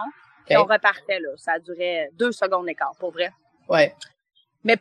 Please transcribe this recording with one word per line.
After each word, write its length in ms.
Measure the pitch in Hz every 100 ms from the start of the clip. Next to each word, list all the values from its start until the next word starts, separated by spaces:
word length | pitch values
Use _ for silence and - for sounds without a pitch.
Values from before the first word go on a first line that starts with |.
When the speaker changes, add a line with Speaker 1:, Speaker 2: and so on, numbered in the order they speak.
| 208 - _ _ -
Speaker 1:
puis 100 | 156
Speaker 2:
Ok. 100 | 202
Speaker 1:
on 40 |
repartait, 460 | 214 208 - - 190
là. 120 | 147 -
Ça 220 | 170 165
durait 520 | 170 170 180 170 143
deux 180 | 170 240
secondes 340 | 214 190 185 175
d'écart, 260 | 147 135 -
pour 100 | 180
vrai. 220 | 165 175 _ _ _ -
Speaker 2:
Ouais. 240 | 165 147 - - _ _ _ _ _
Speaker 1:
Mais 140 | 220 233